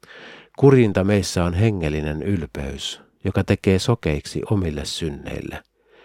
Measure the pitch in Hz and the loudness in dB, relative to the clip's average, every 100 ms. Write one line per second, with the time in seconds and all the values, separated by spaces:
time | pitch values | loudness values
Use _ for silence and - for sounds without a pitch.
0 | - - - - - - 139 131 113 98 | -20 -20 -20 -20 -16 4 6 8 6 2
1 | 95 104 92 - 87 87 113 98 78 76 | 2 2 0 -2 0 2 2 2 -2 -2
2 | 76 76 76 98 69 - 67 69 - - | -4 -4 -2 -4 -4 -8 -10 -8 -10 -12
3 | _ _ 98 95 95 101 - 95 - 117 | _ _ -4 -2 0 0 2 2 2 0
4 | 80 73 - - - 104 85 73 69 - | 0 -2 -4 -8 -2 -2 -2 -4 -8 -6
5 | 80 71 71 67 - - _ _ _ _ | -6 -8 -10 -10 -10 -12 _ _ _ _